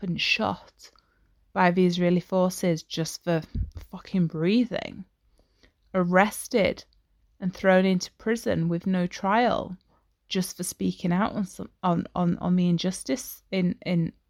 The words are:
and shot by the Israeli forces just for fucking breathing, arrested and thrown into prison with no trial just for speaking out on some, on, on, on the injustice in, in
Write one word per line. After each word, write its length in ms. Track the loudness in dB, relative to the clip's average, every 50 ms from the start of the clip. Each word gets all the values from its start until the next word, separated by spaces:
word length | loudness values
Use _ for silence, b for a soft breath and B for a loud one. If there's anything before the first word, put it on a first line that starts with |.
and 180 | -8 -6 -4 -4
shot 720 | -2 -2 0 0 0 -2 -4 -6 -10 -20 _ _ -20 -20 _ _ _ _ _ _ _ _ _ _ _ _ _
by 180 | 2 2 4
the 140 | 4 4 4
Israeli 340 | 4 4 2 2 2 2 2
forces 640 | 0 0 0 2 2 0 0 0 0 0 0 0 -4
just 400 | _ -6 -6 -4 -6 -6 -8 -4
for 180 | -2 -2 -2 -2 -4 -6 -6 -6 -6 -8 -14 -16 -14
fucking 360 | -16 -16 -12 -4 0 0 0 0
breathing, 800 | 0 0 0 2 4 2 2 0 -2 -6 -6 -8 -12 -14 -18 -20 _ _ _ _ _ _ _ _ _ _ _ _ _ _ _ _ -2
arrested 880 | 0 0 4 4 4 4 4 0 -6 -10 -2 0 2 2 2 0 -2 -10 _ _ _ _ _ _ _ _ _ _ _
and 140 | -6 -6 -6
thrown 320 | 0 2 4 6 6 6
into 260 | 4 2 0 -2 -6 -14 _
prison 500 | -4 -4 -4 -2 -2 -2 -2 0 0 0
with 180 | -2 -2 -2
no 220 | -2 0 0 0 -2
trial 720 | -4 -4 -2 0 2 2 2 2 2 0 -2 -6 -10 -14 _ _ _ _ _ _ _ _ _ _
just 300 | -4 -4 -4 -4 -6 -10
for 60 | -10
speaking 480 | -10 -6 -4 -4 -4 -2 -2 -2 0
out 220 | 0 0 0 -2 -2
on 120 | -4 -6
some, 240 | -6 -8 -14 -16 -16 -14 _ -2
on, 240 | 0 0 0 -2 -4 -4
on, 220 | 0 0 0 0 0
on 160 | 0 0 2
the 120 | 2 4 4
injustice 760 | 2 2 0 -2 -4 -4 -4 -4 -4 -4 -6 -12 -16 -18 _ _
in, 240 | -2 0 0 0 -2 -4 -4
in 260 | -2 0 0 0 -2 -4 _ _